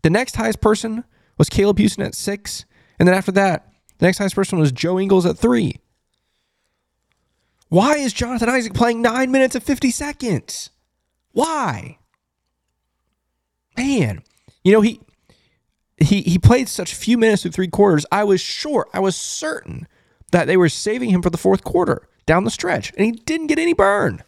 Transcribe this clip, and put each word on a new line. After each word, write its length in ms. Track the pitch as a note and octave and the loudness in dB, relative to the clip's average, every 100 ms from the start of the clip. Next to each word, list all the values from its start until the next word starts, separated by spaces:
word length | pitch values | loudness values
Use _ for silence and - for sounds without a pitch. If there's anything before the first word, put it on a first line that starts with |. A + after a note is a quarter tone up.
The 60 | D#3+ | 2
next 240 | F#3+ C4 - | 0 -2 -4
highest 260 | A3+ G#3+ | -4 -2
person 420 | G#3 G#3+ A3+ A3 - _ _ - | -2 -2 -4 -10 -12 _ _ 0
was 120 | D3+ | 0
Caleb 300 | - G3+ G3 | 2 0 2
Houston 240 | G#3 - | 0 0
at 100 | - | -8
six. 520 | - - G#3 - - - _ _ _ | -8 -8 -8 -10 -14 -16 _ _ _
And 80 | F3 | 2
then 80 | F#3 | 2
after 160 | F#3+ | 0
that, 420 | F#3+ G3 D#3+ _ _ _ _ | 0 0 -2 _ _ _ _
the 80 | F3 | 0
next 140 | F#3 | 2
highest 160 | G3 G3+ | -4 -2
person 240 | G3 F3 | -2 0
was 120 | D3+ | 0
Joe 280 | B2+ E3 F#3 | 0 -2 -2
Ingles 260 | G3 F#3+ E3+ | 2 2 2
at 120 | D#3+ | 0
three. 400 | A3+ A#3+ F#3 - _ _ _ _ _ _ _ _ _ _ _ _ _ _ _ _ _ _ _ | 0 2 -2 -6 _ _ _ _ _ _ _ _ _ _ _ _ _ _ _ _ _ _ _
Why 260 | E3+ A#3+ D4 | 2 4 2
is 160 | C4+ | 0
Jonathan 380 | - A#3+ B3 A3+ | -4 -4 -2 0
Isaac 240 | B3+ A3+ | 0 -2
playing 280 | - A#3 A#3 | 0 0 2
nine 300 | A#3 A#3+ C4 | 0 0 0
minutes 240 | C4+ C4 B3+ | 2 2 0
and 80 | |
fifty 280 | - C4+ C4 | -4 -2 -2
seconds? 800 | - C#4+ - B3+ - - - - _ _ _ _ _ _ | -2 -8 -8 -4 -4 -4 -16 -16 _ _ _ _ _ _
Why? 680 | - D#4 D#4 A3 A2+ - - _ _ _ _ _ _ _ _ _ _ _ _ _ _ _ _ _ - | -2 0 0 -4 -6 -12 -20 _ _ _ _ _ _ _ _ _ _ _ _ _ _ _ _ _ -6
Man, 440 | C4+ C4 A#2+ E2+ _ _ _ _ | -2 0 0 -4 _ _ _ _
you 100 | F#3 | 4
know, 80 | A3 | 4
he, 180 | G#3+ - _ _ _ _ _ _ _ _ _ _ | 4 -2 _ _ _ _ _ _ _ _ _ _
he, 240 | D3+ G3+ | 2 2
he 160 | - F3 | 0 4
played 300 | - B3 B3 | 6 6 2
such 260 | - F3+ | -6 -8
few 240 | - - A#3+ | -8 -2 2
minutes 260 | A3+ G3+ | 4 2
through 80 | F3+ | -2
three 180 | D#3+ F#3 | -4 -4
quarters. 360 | - G3+ D#3 - | 2 4 4 0
I 140 | G3 G#3 | -2 2
was 160 | F#3 | 0
sure, 460 | - - D4+ C4+ - | 0 -8 -4 -4 -2
I 60 | - | -2
was 160 | F#3+ - | -2 -4
certain 720 | - - D#4 D#4 - - - _ _ _ _ | -8 -8 -8 -10 -12 -14 -14 _ _ _ _
that 160 | F3 C#3+ | 0 2
they 100 | F#3 | 4
were 120 | E3+ | 2
saving 400 | - G#3 A#3 B3 | 0 -6 -4 0
him 120 | F#3 | 0
for 80 | F3 | 0
the 80 | E3+ | -2
fourth 260 | F#3+ G3 | 0 0
quarter 440 | - F4 D#4+ - _ _ - | 0 -2 0 -2 _ _ 0
down 180 | E3 | 0
the 80 | A3 | 0
stretch, 400 | - F4+ G3+ - - | -4 -4 -4 -6 -2
and 80 | G#3+ | -2
he 80 | |
didn't 340 | A3+ - D#4+ D#4 | -2 -6 -6 -2
get 100 | D#4+ | 0
any 160 | E4+ | 0
burn. 500 | D#4+ D4 F4 E3+ F2 | 2 2 2 -2 -4